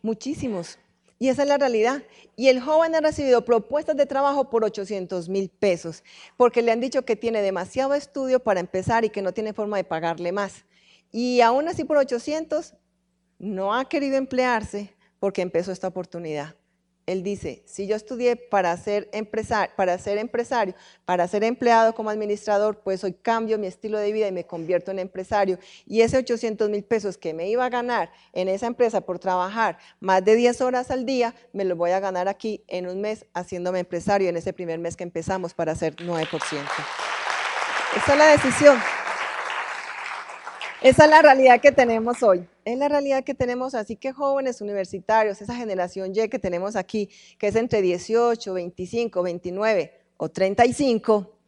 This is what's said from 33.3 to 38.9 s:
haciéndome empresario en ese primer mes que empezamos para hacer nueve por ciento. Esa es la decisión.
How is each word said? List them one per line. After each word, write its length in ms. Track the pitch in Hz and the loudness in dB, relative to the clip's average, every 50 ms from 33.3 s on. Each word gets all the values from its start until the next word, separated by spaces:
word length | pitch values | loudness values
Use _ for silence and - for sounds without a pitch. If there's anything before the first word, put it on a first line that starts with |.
| _ | _
haciéndome 460 | 175 180 - 190 175 175 180 185 185 | -10 -8 -8 -8 -6 -4 -4 -4 -4
empresario 500 | 175 - - 170 - - 202 202 190 180 | -4 -4 -6 -6 0 2 2 2 2 0
en 80 | 170 170 | -2 -2
ese 160 | - - 175 | -6 -6 -8
primer 240 | - 180 170 165 165 | -8 -8 -8 -6 -6
mes 180 | 170 170 160 | -6 -8 -8
que 80 | - 180 | -8 -12
empezamos 480 | 175 _ 165 160 - 190 190 185 170 | -8 _ -8 -6 -4 -6 -4 -6 -8
para 200 | - - 170 156 | -6 -4 -4 -4
hacer 240 | 160 - 165 160 151 - | -4 -2 -4 -6 -6 -6
nueve 260 | 175 175 170 160 160 - | -8 -6 -4 -4 -4 -4
por 100 | - 156 | -4 -6
ciento. 320 | - - 156 143 143 - - 160 147 - - - - - - - - - - - - - - - - - - - - - - 208 | -6 -6 -6 -8 -6 -6 -8 -8 -8 -10 -10 -8 -8 -8 -6 -6 -6 -6 -4 -4 -4 -4 -4 -4 -6 -4 -4 -6 -4 -4 -4 -2
Esa 140 | - - | 2 2
es 60 | 277 285 | 6 8
la 100 | 302 311 | 8 8
decisión. 500 | 294 294 - 262 - - 294 294 277 233 214 - | 8 6 4 2 2 8 10 10 10 10 2 -4